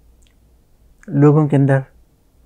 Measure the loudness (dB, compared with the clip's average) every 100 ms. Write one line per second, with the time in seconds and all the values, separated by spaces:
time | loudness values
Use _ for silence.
0 | _ _ _ _ _ _ _ _ _ _
1 | -8 0 2 2 0 0 0 -2 -6 _
2 | _ _ _ _